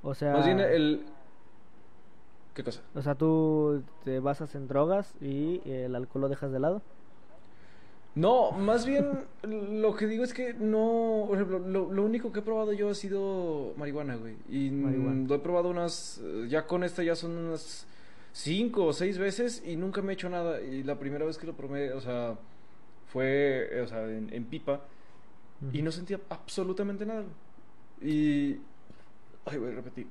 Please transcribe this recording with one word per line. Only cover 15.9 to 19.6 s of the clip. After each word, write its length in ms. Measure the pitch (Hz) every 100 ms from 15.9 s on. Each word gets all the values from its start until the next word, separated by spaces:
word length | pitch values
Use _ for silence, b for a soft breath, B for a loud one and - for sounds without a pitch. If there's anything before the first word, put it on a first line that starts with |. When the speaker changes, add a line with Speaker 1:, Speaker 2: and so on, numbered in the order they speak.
| - - -
Speaker 2:
eh, 220 | 95 95 117
ya 200 | 151 156
con 160 | 180
esta 180 | 180 175
ya 140 | 170 165
son 160 | 170
unas 560 | 170 165 160 - - - B B B B
cinco 540 | - 143 185 240 214 170
o 80 |
seis 240 | 147 185 180
veces 460 | 196 196 240 233